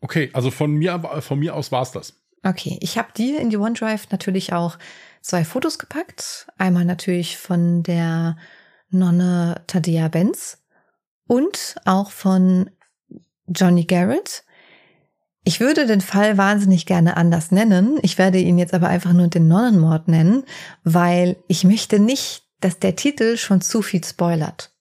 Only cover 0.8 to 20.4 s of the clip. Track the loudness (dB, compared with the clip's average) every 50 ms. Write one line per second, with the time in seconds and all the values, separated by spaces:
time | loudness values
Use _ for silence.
0.8 | -2 -2 -4 -4 -8 -8 -8 -10 -8 -6 -4 -4 -4 -4 -4 -6 -8 -4 -4 -4
1.8 | -4 -4 -8 -14 -16 -16 _ _ _ _ _ _ _ -4 -4 -4 -6 -10 -10 -8
2.8 | -8 -8 -6 -6 -8 -8 _ -6 -4 -4 -2 -2 -2 -2 -2 -2 -2 -2 -4 -4
3.8 | -4 -4 -6 -6 -6 -8 -8 -6 -4 -4 -4 -4 -4 -4 -4 -2 -2 -4 -6 -10
4.8 | -20 -20 -20 -20 -20 -20 _ _ _ -6 -2 -2 -2 -2 -4 -4 -4 -4 -6 -6
5.8 | -14 _ -10 -10 -10 _ -12 -16 -14 -14 -14 -16 -18 -20 -8 _ -2 0 2 2
6.8 | 0 0 -2 -4 -4 -4 -4 -4 -4 -6 -10 -14 -8 -4 -2 0 0 0 0 0
7.8 | -2 -2 -2 -2 -2 -2 -2 -2 -2 -4 -4 -6 -12 -20 -20 _ _ _ _ _
8.8 | _ _ -2 0 2 2 2 2 2 2 0 0 0 -2 -4 -6 -10 _ -2 -2
9.8 | 0 0 0 0 0 0 0 0 0 0 0 -4 -8 -16 -18 _ _ _ _ _
10.8 | _ _ _ _ _ _ _ _ _ _ 0 2 2 0 -2 -6 -10 -10 -12 -6
11.8 | _ 0 0 0 0 -4 -10 -4 -2 0 2 4 4 4 4 2 0 -2 _ _
12.8 | _ _ _ _ _ _ -20 -20 _ _ _ _ _ -10 -2 0 2 4 4 4
13.8 | 2 2 0 0 0 0 -2 -2 -4 -6 -14 -16 _ _ _ _ _ _ _ _
14.8 | _ _ _ _ _ _ _ _ _ _ _ _ _ -2 0 2 2 2 2 2
15.8 | 2 2 2 0 0 0 0 2 2 2 4 2 2 2 2 2 4 4 4 2
16.8 | 2 0 2 4 4 2 4 2 2 2 2 2 0 0 2 2 4 4 4 4
17.8 | 4 2 2 0 0 -2 0 2 2 2 4 2 2 4 2 2 2 0 0 0
18.8 | 0 2 0 -2 0 2 4 4 4 4 2 2 4 4 4 4 4 4 4 4
19.8 | 4 4 2 0 0 2 2 4 4 4 2 2